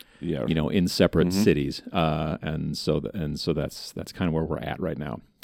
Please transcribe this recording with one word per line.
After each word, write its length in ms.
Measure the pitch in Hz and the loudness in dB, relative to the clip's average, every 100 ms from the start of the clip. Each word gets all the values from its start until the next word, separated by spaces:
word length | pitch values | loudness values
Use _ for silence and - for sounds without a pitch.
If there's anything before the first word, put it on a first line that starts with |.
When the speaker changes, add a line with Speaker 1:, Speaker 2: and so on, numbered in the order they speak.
| - - | -20 -8
Speaker 1:
Yeah. 260 | 85 73 60 | -4 -2 0
Speaker 2:
you 80 | |
know, 140 | 80 76 | 2 2
in 180 | 95 90 | 4 4
separate 420 | - 90 82 87 | 4 4 6 4
Speaker 1:
Mm-hmm. 140 | 95 | 4
Speaker 2:
cities. 400 | 107 73 69 - - | 4 4 2 -4 -4
Uh, 440 | 92 80 76 78 - | 0 2 2 -2 -4
and 360 | 78 78 78 78 | -4 -4 -4 -4
so 220 | - 78 | 0 0
th-, 120 | - | -2
and 280 | - 76 73 | -6 -6 -4
so 120 | - | -2
that's, 380 | 76 71 - - | -2 -2 -6 -12
that's 220 | 87 - | -12 -10
kinda 180 | - 90 | -4 -2
where 140 | 80 | 0
we're 140 | 80 80 | -2 -4
at 200 | - - | -6 -4
right 200 | 82 76 | -4 -4
now. 220 | 71 - - _ | -6 -8 -12 _